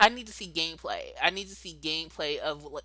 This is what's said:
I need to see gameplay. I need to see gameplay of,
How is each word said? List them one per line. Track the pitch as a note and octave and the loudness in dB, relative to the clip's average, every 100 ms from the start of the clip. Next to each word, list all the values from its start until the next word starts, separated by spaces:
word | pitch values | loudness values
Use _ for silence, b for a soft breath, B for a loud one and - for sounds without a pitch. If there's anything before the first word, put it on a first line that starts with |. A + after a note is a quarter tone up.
I | G#3+ | 6
need | B3 A3 | 6 -8
to | |
see | - F#3 | -10 -6
gameplay. | D#3+ E3 D#3+ - F2+ C2+ - | -2 -2 -4 -6 -4 -6 2
I | E3 | 2
need | F#3+ G3 | 4 -4
to | G3 | -10
see | F3+ D3+ | -14 -8
gameplay | D#3 D#3+ E3 - D3+ D3 | -4 -4 -6 -4 -2 -2
of, | D3+ D3 D3 C#3+ | -2 -4 -8 -12